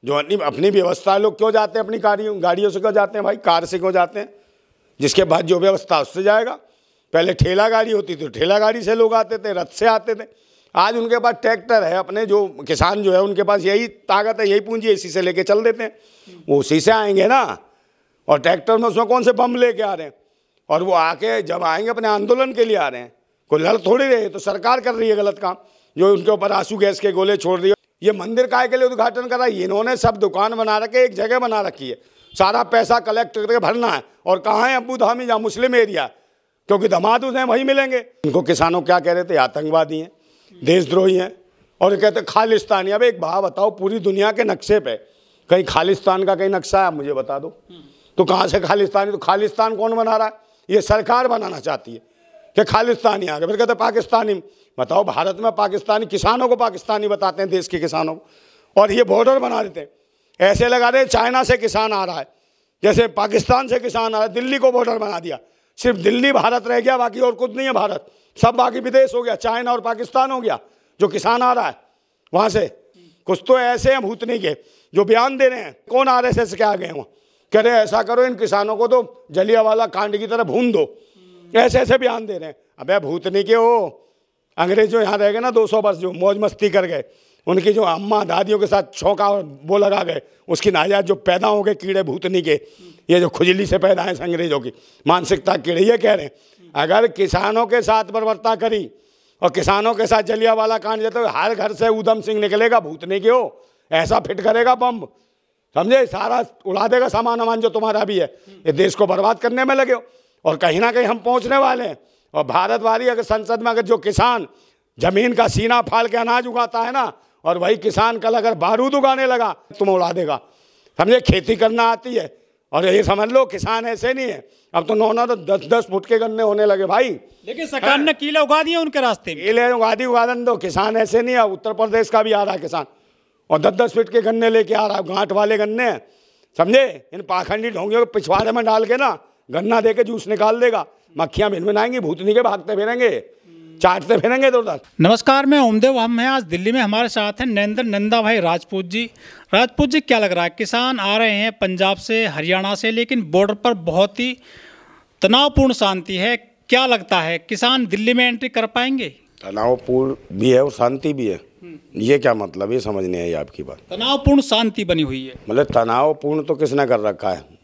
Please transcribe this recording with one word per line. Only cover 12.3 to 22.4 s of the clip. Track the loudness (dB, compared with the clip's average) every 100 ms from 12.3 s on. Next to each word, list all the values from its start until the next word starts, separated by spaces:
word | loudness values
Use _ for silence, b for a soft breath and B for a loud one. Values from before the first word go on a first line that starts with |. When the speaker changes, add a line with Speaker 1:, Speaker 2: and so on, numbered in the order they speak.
| 0 0
Speaker 1:
किसान | -6 -6 0 0 2
जो | 2
है | 2
उनके | 2 0
पास | 0 0
यही | 2 0 -2
ताकत | -10 -2 0 2 0
है, | 2
यही | 0
पूंजी | 0 -4 0
है, |
इसी | 0 0
से | -4
लेके | -2 -2
चल | 0 2
देते | 2 -2
हैं, | -6 -12 B B B -20 0
वो | 0
उसी | 2 2
से | 4
आएंगे | 2 2 2 4
ना। | 2 0 -6 _ _ _ _ _ _ 0
और | 0
ट्रैक्टर | 2 0 2 0
में | 2
उसमें | -2 0
कौन | 2
से | 2
बम | 0 0 2
लेके | 0 0
आ | -4
रहे | -6 -10
हैं? | _ _ _ _ _ _
और | -2
वो | 2
आके | 2 2 0 -2 -4
जब | -4 -4
आएंगे | -2 -2 -4
अपने | -4 0
आंदोलन | 0 2 2